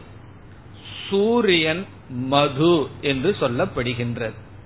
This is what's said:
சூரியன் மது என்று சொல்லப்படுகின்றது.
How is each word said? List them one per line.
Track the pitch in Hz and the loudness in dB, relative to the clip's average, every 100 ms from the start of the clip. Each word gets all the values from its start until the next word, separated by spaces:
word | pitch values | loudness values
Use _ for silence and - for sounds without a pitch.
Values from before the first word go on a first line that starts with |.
| - - - - - - - - - - | -16 -20 -20 -20 -20 -20 -20 -20 -18 -16
சூரியன் | - 196 208 240 202 170 156 165 196 - - 127 131 | -4 0 2 4 4 4 2 -2 -6 -14 -12 -8 0
மது | 143 147 135 165 170 123 - | 2 2 4 4 4 2 -4
என்று | 147 135 143 | -2 0 0
சொல்லப்படுகின்றது. | - 165 180 190 143 123 123 120 117 113 - - - | 0 0 0 -2 -2 -4 -2 -4 -4 -6 -8 -16 -20